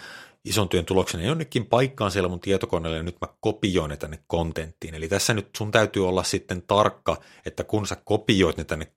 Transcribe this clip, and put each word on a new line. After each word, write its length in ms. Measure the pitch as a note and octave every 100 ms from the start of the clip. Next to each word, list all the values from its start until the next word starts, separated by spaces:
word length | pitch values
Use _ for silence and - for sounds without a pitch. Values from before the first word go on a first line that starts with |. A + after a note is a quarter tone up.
| - - - _ G#2+
ison 240 | G2 F#2
työn 160 | F2+ E2+
tuloksena 380 | F#2+ F#2 E2
jonnekin 420 | G2 D#3+ D3 B2 G#2
paikkaan 460 | A#2 C3+ C3+ G#2
siellä 180 | G2 F2+
mun 100 | F2+
tietokoneelle, 580 | G2 F#2+ - F2 E2 D#2+
ja 60 |
nyt 180 | F2 -
mä 60 | F2 _
kopioin 500 | A2 G#2+ G#2 F2+ D2+
ne 80 | C#2+
tänne 260 | D2+ D2+ -
kontenttiin. 680 | E2+ E2 D#2+ D#2+ - D#2+ D#2
Eli 120 | D#2+
tässä 260 | G2 -
nyt 160 | G#2+ - -
sun 140 | G#2+
täytyy 360 | A2+ G#2+ G2+ F#2
olla 160 | F#2
sitten 380 | F2+ F#2+ - F2+
tarkka, 600 | - G2+ G#2 - - D2+ - - E2+
että 180 | -
kun 240 | - G#2+ G2
sä 80 | F#2
kopioit 640 | - G#2+ - G2 E2 D2+
ne 60 |
tänne 280 | D#2 D#2+ D#2